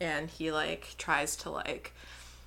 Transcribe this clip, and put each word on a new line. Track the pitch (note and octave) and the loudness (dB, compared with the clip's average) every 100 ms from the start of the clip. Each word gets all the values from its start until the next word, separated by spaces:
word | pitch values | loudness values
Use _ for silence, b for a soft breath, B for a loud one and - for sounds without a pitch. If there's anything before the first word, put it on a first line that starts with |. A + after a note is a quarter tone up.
and | E3 D3 D#3+ | 0 2 0
he, | - D#3+ | 0 2
like, | D#3 D3+ E3 - - | 4 2 0 -6 -6
tries | - D3 D3 - | 4 4 4 0
to, | E3+ | -2
like, | D3+ - - - B B B B B | -2 -2 -2 -6 B B B B B